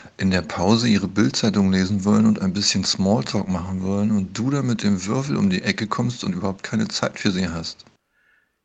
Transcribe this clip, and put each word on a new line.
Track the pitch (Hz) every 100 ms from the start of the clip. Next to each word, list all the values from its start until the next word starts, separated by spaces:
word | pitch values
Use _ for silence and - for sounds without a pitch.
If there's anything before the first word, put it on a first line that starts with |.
| - -
in | 95
der | 92
Pause | 80 - 87 113 120
ihre | 101 92
Bildzeitung | 101 120 - 113 101 95
lesen | 95 92 101
wollen | 98 107 110
und | 107
ein | 95
bisschen | 92 98 98
Smalltalk | 92 - 95 113 127 104 92
machen | 92 90 95
wollen | 95 101 104
und | 107 92 95
du | 123
dann | 139 127
mit | 113
dem | 104 98 92
Würfel | 127 143 139
um | 101
die | 92
Ecke | - 95 104
kommst | - 123 120
und | -
überhaupt | 90 95 95
keine | - 110 101
Zeit | - 85 -
für | 107
sie | 92 92
hast? | 80 82 - - _ _ _ _ _ _ _